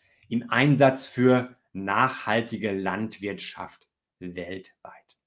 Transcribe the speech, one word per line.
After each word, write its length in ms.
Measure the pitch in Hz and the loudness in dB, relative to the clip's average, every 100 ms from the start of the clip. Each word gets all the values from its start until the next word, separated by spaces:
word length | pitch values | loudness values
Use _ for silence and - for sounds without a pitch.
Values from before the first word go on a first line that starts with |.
| _ _ _ | _ _ _
im 220 | 117 - | -6 -2
Einsatz 560 | 117 147 131 139 135 - | 2 4 6 6 4 -4
für 500 | - 127 127 123 - _ | 2 4 4 2 -10 _
nachhaltige 1000 | 95 98 104 127 - 110 113 113 107 104 | -10 -2 2 0 0 -2 -2 -2 -6 -4
Landwirtschaft 1160 | 98 95 95 110 - 101 92 - - 87 - _ _ _ _ | -4 -4 -4 -6 -8 -10 -10 -12 -14 -16 -18 _ _ _ _
weltweit“. 960 | 90 87 85 95 - _ - - _ _ | -14 -12 -12 -12 -14 _ -20 -20 _ _